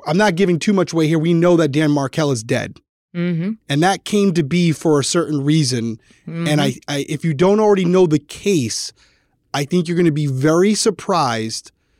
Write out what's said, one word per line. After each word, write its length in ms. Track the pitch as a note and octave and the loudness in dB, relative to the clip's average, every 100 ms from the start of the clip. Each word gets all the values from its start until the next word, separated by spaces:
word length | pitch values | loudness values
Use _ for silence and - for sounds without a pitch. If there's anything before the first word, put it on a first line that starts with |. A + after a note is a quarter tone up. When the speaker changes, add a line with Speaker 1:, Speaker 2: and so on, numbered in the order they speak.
| - | -2
Speaker 1:
I'm 100 | F3 | 0
not 180 | G#3 E3+ | 2 2
giving 240 | F#3+ E3+ | 0 0
too 140 | - | 0
much 200 | G3 E3+ | 0 0
away 140 | E3 D3+ | 0 0
here. 120 | D#3+ | 0
We 140 | E3 | 2
know 220 | E3 F3 E3+ | 2 4 4
that 120 | D#3 | 2
Dan 220 | D3 D3+ | 0 0
Markel 400 | D3 C3+ - D3 | 0 -2 -2 -2
is 120 | A#2+ | -2
dead. 340 | A#2 B2 G2 - _ _ _ F3 | -2 -4 -4 -12 _ _ _ -6
Speaker 2:
Mm-hmm. 360 | F3 E3 F#3 A3 - | -4 -4 -6 -8 -4
Speaker 1:
And 160 | C#3+ | 0
that 220 | F3+ F#3 - | 0 0 -2
came 280 | G#3 G3+ | 0 0
to 100 | E3 | 0
be 280 | C3+ F3 E3+ | 0 0 0
for 260 | D3 E3 D3 | 0 0 0
a 40 | |
certain 400 | C3 F3 D3+ D3 | 0 -2 -2 -2
reason. 540 | C#3+ D#3+ C3 B2 A2+ A2 _ _ - | 0 2 0 -2 -4 -8 _ _ -12
Speaker 2:
Mm-hmm. 220 | E3 D#3+ | -6 -2
Speaker 1:
And 140 | D3 | 0
I, 140 | C#3+ - - | 0 -4 -8
I, 180 | C#3+ - | -8 -6
if 160 | D3+ E3 | -4 -4
you 80 | |
don't 260 | C#3 F#3 G#3+ | 0 2 4
already 240 | G#3 G3 | 4 2
know 240 | F3 F#3 F3+ | 2 2 4
the 120 | D3+ | 2
case, 720 | - - G3+ F3 A2+ - - - _ _ _ _ _ | -4 -8 -2 0 -2 -6 -10 -14 _ _ _ _ _
I 120 | C#3 C#3+ | -6 -2
think 240 | F3+ E3 | -2 -2
you're 80 | E3+ | 0
gonna 160 | F3 | 2
be 140 | D3 D3 | 2 -2
very 460 | C3 D3+ E3+ G3+ G#3 | 0 2 4 2 2
surprised 1000 | A3+ - - F3 C3+ A2+ A2+ - - _ _ | 0 -2 -2 0 0 -2 -6 -8 -16 _ _